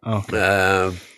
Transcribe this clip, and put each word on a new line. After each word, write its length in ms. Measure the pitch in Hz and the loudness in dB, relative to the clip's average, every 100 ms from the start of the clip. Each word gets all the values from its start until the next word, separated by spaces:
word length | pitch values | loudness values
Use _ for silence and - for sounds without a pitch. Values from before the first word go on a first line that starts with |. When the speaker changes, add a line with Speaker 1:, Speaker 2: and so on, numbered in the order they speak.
| 117 | -6
Speaker 1:
Okay. 340 | 107 - 107 | -6 -4 -2
Speaker 2:
Um, 580 | 95 98 95 95 92 92 - | 2 2 2 2 0 -4 -14